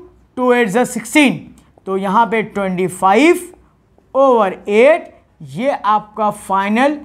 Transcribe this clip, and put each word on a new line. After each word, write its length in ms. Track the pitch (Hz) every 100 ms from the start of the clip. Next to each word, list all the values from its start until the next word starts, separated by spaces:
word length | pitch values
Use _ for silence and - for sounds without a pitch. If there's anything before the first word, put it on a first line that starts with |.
| - _ _ -
टू 140 | 247
एट 160 | 240 233
जा 140 | 220 247
सिक्सटीन, 520 | 226 - 302 269 156 - - _ _ -
तो 100 | 190
यहाँ 280 | 196 208 220
पे 140 | 220
ट्वेंटी 440 | - 202 190 180 185
फ़ाइव 680 | - 190 214 311 349 - - _ _ _ _ _ 262
ओवर 380 | 277 233 190 - -
एट, 440 | 208 269 330 - - _ -
ये 280 | 143 147 269
आपका 580 | - 202 214 214 - 208
फाइनल 680 | 208 - 190 202 220 285 294